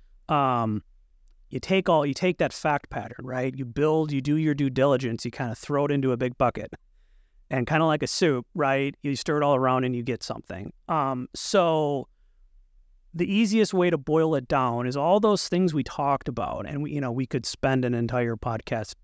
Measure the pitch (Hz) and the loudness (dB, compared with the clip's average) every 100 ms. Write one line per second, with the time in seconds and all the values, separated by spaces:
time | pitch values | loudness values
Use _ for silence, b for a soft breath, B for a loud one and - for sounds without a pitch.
0 | - - - 151 131 123 110 107 - _ | -20 -14 -2 0 2 0 0 -4 -8 _
1 | _ _ - - - 135 - 190 185 160 | _ _ -20 -20 -12 -8 -2 0 2 2
2 | 143 135 185 165 139 - 156 147 - - | 2 0 -2 0 -2 -2 -2 -2 -4 -10
3 | 120 - 127 127 131 131 123 127 151 160 | -10 -12 -8 -4 -4 -4 -8 0 2 2
4 | 156 139 135 151 156 143 135 131 139 127 | 0 -2 0 2 2 2 0 2 4 4
5 | 123 113 120 - 123 110 - 143 143 143 | 0 -4 -6 -6 -6 -8 -4 -2 0 2
6 | 131 123 127 - 123 - - - _ _ | 0 0 -2 0 0 0 -8 -14 _ _
7 | _ - _ _ - 131 120 156 160 151 | _ -20 _ _ -6 -4 0 2 2 2
8 | 131 - 170 127 - 170 139 135 139 - | -2 2 2 2 -2 -2 0 0 -2 -4
9 | 143 131 - 151 143 131 131 127 127 123 | -6 -4 -2 0 2 4 4 2 0 -2
10 | 120 117 - 110 - 90 98 - - 160 | -4 -6 -8 -10 -10 -12 -12 -12 -4 -2
11 | 135 127 123 - - 202 170 156 147 139 | 0 -4 -8 -10 0 2 4 2 0 -2
12 | - _ _ _ - - _ _ _ _ | -6 _ _ _ -20 -20 _ _ _ _
13 | _ 165 180 202 220 220 202 185 175 160 | _ -4 0 2 4 4 4 2 2 0
14 | 143 156 160 147 123 143 127 117 123 139 | 2 2 4 2 0 2 2 0 -2 0
15 | 156 202 214 202 - 175 185 147 131 - | 2 4 4 2 0 2 2 2 -2 -2
16 | 143 135 - 113 95 87 - 143 151 147 | 0 0 -2 -6 -6 -6 -6 -6 -6 -4
17 | 131 120 127 139 - - 135 131 123 117 | -4 -4 -4 -4 -4 -2 0 2 2 0
18 | 117 123 117 113 123 113 - 113 107 - | 0 0 -2 -4 -6 -6 -4 -6 -6 -12